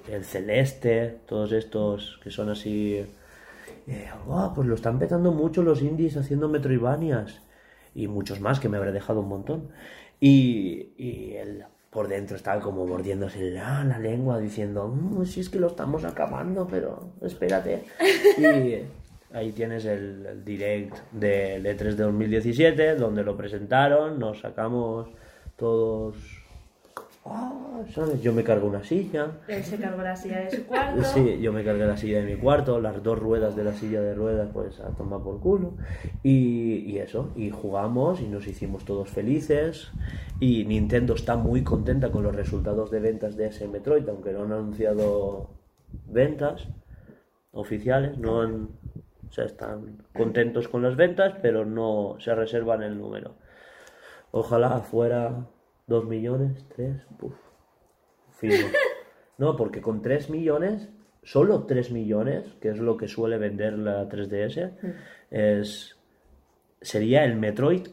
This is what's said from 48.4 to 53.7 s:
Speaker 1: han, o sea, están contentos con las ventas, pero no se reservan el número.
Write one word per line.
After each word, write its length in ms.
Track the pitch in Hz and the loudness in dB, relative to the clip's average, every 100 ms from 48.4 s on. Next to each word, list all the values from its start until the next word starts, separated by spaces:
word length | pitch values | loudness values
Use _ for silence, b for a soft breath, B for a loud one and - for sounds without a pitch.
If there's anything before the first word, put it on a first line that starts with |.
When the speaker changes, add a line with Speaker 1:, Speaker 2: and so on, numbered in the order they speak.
Speaker 1:
han, 280 | 113 110 107 - - - - _ - | 0 -2 -8 -12 -14 -14 -18 _ -10
o 40 | |
sea, 120 | - 113 | -6 -6
están 520 | - 110 107 107 104 - | -6 -10 -8 -12 -16 -6
contentos 540 | - 110 120 117 120 117 | -2 2 2 2 0 -2
con 120 | 123 | 0
las 140 | 127 127 | 2 4
ventas, 380 | 175 180 190 190 | 4 4 0 2
pero 240 | 120 110 107 | 0 2 0
no 500 | 110 113 107 101 - | -2 0 0 -2 -4
se 140 | 117 113 | -2 0
reservan 480 | 110 117 113 110 | 0 0 0 0
el 140 | 107 104 | -2 -8
número. 380 | 104 104 110 - B B B | -10 -10 -12 -18 B B B